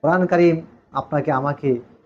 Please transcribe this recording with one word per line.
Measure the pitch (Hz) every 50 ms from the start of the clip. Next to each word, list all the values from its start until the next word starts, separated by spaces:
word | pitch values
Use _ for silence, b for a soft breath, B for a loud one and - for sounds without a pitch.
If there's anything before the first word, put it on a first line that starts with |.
| -
কোরআন | 147 170 185 185
কারীম | 180 180 175 175 170 165 165 165 - - - _ _ -
আপনাকে | 139 131 - - 147 135 - 143
আমাকে | 131 135 143 143 - - 139 127 117 120 - - _ _